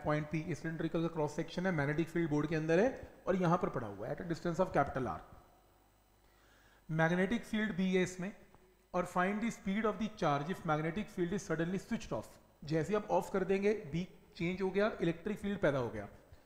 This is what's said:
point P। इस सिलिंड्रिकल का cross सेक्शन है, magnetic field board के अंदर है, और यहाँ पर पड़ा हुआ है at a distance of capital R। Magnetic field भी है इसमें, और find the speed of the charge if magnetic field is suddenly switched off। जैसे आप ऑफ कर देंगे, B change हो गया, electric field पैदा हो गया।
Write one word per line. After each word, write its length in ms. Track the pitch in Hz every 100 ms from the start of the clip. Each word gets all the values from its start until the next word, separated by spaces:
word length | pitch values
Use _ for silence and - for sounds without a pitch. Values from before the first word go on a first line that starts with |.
point 260 | 156 151 151
P। 100 | 160
इस 140 | 170 147
सिलिंड्रिकल 440 | 165 160 160 170
का 60 | 165
cross 220 | 160 151 170
सेक्शन 300 | 156 - 185
है, 60 |
magnetic 360 | 165 139 151 160
field 220 | 170 165
board 180 | 147 151
के 80 | 160
अंदर 240 | 156 170
है, 420 | 247 - - - -
और 100 | 190
यहाँ 220 | 175 185
पर 100 | 202
पड़ा 160 | 135 107
हुआ 220 | 98 120
है 80 | 147
at 60 |
a 60 | 180
distance 320 | 160 175 165
of 120 | 185
capital 340 | 151 139 135 113
R। 120 | 80 - - - - _ _ _ _ _ _ _ _ _ _ - - -
Magnetic 560 | 160 160 180 190 233
field 300 | - 214 214 170
भी 160 | 190
है 80 | 185
इसमें, 300 | 180 - 180 - - - - _ _
और 120 | 180 180
find 340 | 185 180 208
the 80 | 226
speed 380 | - 196 202 220
of 80 | 196
the 80 | 220 -
charge 380 | 160 143 151
if 80 | 185 165
magnetic 440 | 151 160 165 -
field 220 | - 175
is 160 | 202 -
suddenly 340 | 160 170 190
switched 300 | - 220 -
off। 180 | 120 - - - _
जैसे 300 | 143 160 151
आप 160 | 208 208
ऑफ 220 | 175 -
कर 120 | 196 185
देंगे, 280 | 196 202 214 165
B 140 | 165 185 - - -
change 260 | 170 185
हो 60 | 190
गया, 200 | 185 214 -
electric 360 | 170 165 208 202
field 200 | 202 202
पैदा 180 | 165 139
हो 100 | 117
गया। 180 | 107 101 - - -